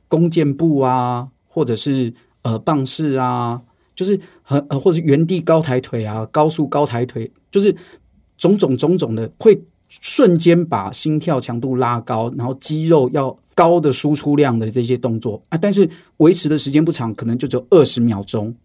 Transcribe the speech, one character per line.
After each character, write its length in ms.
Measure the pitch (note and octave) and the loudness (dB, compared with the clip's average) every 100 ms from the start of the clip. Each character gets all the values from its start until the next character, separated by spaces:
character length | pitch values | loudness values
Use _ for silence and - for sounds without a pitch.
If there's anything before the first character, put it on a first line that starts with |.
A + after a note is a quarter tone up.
| - | -2
弓 220 | E3 F3 | 0 2
箭 240 | E3 D3 | 0 0
步 280 | C#3 E3 C#3+ | 0 0 2
啊， 480 | C3 B2+ B2 B2 C3+ _ _ | 2 0 0 -2 -6 _ _
或 180 | - C3 | -4 -2
者 100 | A2 | -2
是， 380 | D3 C3+ A#2+ A#2 _ _ | -2 -2 -2 -6 _ _
呃， 180 | A#2+ A2 | -6 -4
棒 260 | - D3+ C3 | -2 -2 -2
式 280 | - D#3 | -4 -2
啊， 460 | C3+ B2+ B2 A#2+ B2 _ _ _ - | -2 -2 -2 -4 -6 _ _ _ -6
就 100 | F#3 | -2
是 140 | G3 - _ | -2 -4 _
很、 180 | - C#3 C#3+ | -4 -2 -2
呃， 100 | C#3 | 0
或 120 | F#3 | 2
者 80 | E3 | 2
原 260 | E3 C#3 E3 | 2 2 2
地 140 | F3+ | -2
高 200 | D#3+ D#3+ | 2 2
抬 180 | D#3 B2+ | 2 -2
腿 240 | B2+ B2 G#2+ | -4 -6 -6
啊， 200 | A2 A2 | -8 -4
高 180 | D3+ D#3 | 0 0
速 180 | D#3 C#3+ | 0 -2
高 180 | C#3+ D3 | -2 -2
抬 200 | A#2 B2+ | -2 -6
腿， 240 | A2+ A2+ _ _ | -8 -12 _ _
就 100 | G3+ | 0
是 120 | G3+ E3+ - - _ _ _ - | 0 0 -6 -20 _ _ _ -4
种 200 | E3 G3+ | 0 2
种 200 | D3 B2 | 0 0
种 200 | D3+ F#3 | 0 0
种 180 | B2+ A2+ | -2 -6
的 140 | A2+ - | -8 0
会 240 | A3+ G3 - _ _ - | 2 2 0 _ _ -12
瞬 360 | - - A#3 E3+ | -6 2 2 4
间 280 | F3 E3+ E3 | 4 2 0
把 260 | A2+ F#2+ | -4 -4
心 280 | - D#3 D3+ | -4 -2 -2
跳 200 | D#3+ C#3 | -2 -4
强 200 | - A#2 | -4 -6
度 160 | C3 B2+ | -4 -2
拉 240 | A#2+ A#2+ | -2 -2
高， 300 | - A2+ A#2 - | -4 -4 -4 -4
然 80 | A#2+ | -6
后 80 | C3+ | -6
肌 320 | - D3+ D#3+ | -6 -2 2
肉 220 | D#3+ B2+ | 2 2
要 240 | C#3+ C3 - _ - | -2 -4 -6 _ 2
高 240 | E3+ F3 | 4 4
的 120 | D3+ | 2
输 240 | B2 D3 D3 | 0 -2 -2
出 200 | D3 C#3+ | 0 2
量 220 | C#3 A#2 | 2 0
的 120 | A2 | -2
这 140 | A#2+ | -2
些 120 | A#2 B2 | -2 -2
动 240 | A#2+ A2+ | -2 -4
作 220 | A#2 G#2 - | -6 -8 -6
啊， 80 | E3 | -2
但 160 | G3+ | 0
是 160 | G3 E3+ - _ - | 2 0 -2 _ 2
维 160 | D#3+ | 4
持 140 | F#3 D3+ | 4 0
的 100 | D3+ | -2
时 120 | C3+ | 0
间 140 | D3 | 2
不 80 | D#3+ | 2
长， 220 | - A#2 G#2 | -2 -4 -6
可 100 | A#2 | -4
能 120 | A#2 | -4
就 100 | C3+ | -4
只 100 | B2+ | -4
有 100 | - | 4
二 120 | F#3 | 4
十 160 | C3+ - | 6 2
秒 220 | A#2 G2 | 0 -2
钟， 300 | G2 A2+ G#2+ A#2 | -4 -6 -6 -10